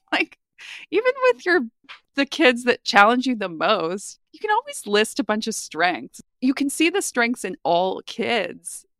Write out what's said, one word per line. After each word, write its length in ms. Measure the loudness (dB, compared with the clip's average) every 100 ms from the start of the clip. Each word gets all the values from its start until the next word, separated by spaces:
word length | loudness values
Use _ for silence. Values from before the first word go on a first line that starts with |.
| -4
Like, 260 | -2 -2 -8 _ _ -18 -18 -4
even 220 | 0 2 2
with 200 | 2 2
your, 220 | 2 2 0 _ -20 -20 _
the 120 | -2 -2
kids 380 | 4 4 4
that 200 | 0 -2
challenge 420 | 4 6 6 4 0
you 80 |
the 140 | -4 -4
most, 680 | -2 0 2 0 -6 -10 -18 _
you 60 | -10
can 120 | -2
always 360 | -2 -2 -10 -2
list 320 | 0 0 -2
a 40 |
bunch 220 | -2 -2 -4
of 80 |
strengths. 680 | -8 -8 0 0 0 -8 -18 -20 -4
You 140 | -2
can 160 | 0 -2
see 200 | 0 0
the 120 | 0
strengths 420 | -4 -2 -2 -2
in 120 | -6 -6
all 380 | 0 2 0 -4 -8
kids. 800 | -6 -2 -2 -4 -8 -14 -16 _ _